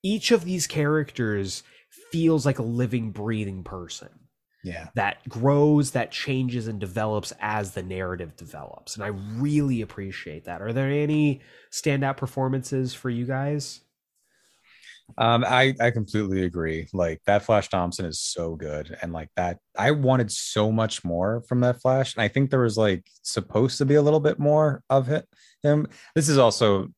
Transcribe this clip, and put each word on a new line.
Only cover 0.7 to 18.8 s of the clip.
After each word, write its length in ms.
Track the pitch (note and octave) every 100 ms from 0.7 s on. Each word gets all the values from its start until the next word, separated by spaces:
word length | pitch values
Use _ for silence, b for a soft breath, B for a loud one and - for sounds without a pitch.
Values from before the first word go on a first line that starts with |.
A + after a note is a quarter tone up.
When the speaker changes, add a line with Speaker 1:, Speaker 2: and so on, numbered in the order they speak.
| D3 D3 D#3 D3 - A2+ G#2 G2 - b b b - -
Speaker 1:
feels 360 | E3 D#3+ D#3+ C3+
like 120 | C3
a 40 |
living, 480 | A#2 A#2+ B2 B2 A2
breathing 540 | G2+ G#2 A2 G2+ F#2+
person 440 | E2+ F#2+ E2+ - - _ _ _ _ _
Speaker 2:
Yeah. 240 | F#2 E2 D#2+
Speaker 1:
that 340 | - G2+ - -
grows, 640 | A2+ C3 C#3+ D3+ D3 C3+
that 200 | B2+ A#2
changes 580 | - - C3 B2+ A#2+ A2
and 120 | G#2+
develops 540 | G2 F#2+ G#2+ G#2+ - -
as 340 | G#2 G#2+ F#2+
the 100 | -
narrative 520 | F#2 F#2 F#2 F2+ E2
develops. 600 | - D#2+ D2+ C2+ - -
And 100 | A2
I 40 | G#2 G2 G2+ A2+
really 440 | C#3+ D3 C#3 A#2+
appreciate 640 | G#2 - G2 F#2 - D#2 F2
that. 160 | E2+
Are 100 | G#2
there 160 | A#2+ C3+
any 540 | C#3+ D3 D3+ D3 C3+ b b b
standout 460 | - D#3 C#3 C3+ C3+
performances 800 | C3 - C3 C3+ B2+ C3+ B2+
for 160 | - C3
you 160 | A#2+ A#2+
guys? 560 | C3 C#3 D3 C#3 - _ _ _ _ b b b b b b b b b -
Speaker 2:
Um, 280 | A#2 A#2 B2
I, 280 | B2+ C3+ C3
I 100 | A#2+
completely 540 | A#2 G2+ G#2+ G2+ F#2+
agree. 440 | F2+ E2+ D#2+ D#2+ D#2+
Like, 300 | F#2+ E2+ D#2
that 180 | - G2+
Flash 260 | - G#2+ -
Thompson 360 | F#2+ F2 -
is 160 | F2 D#2
so 360 | - F2+ E2 D#2+
good. 400 | D#2 D2+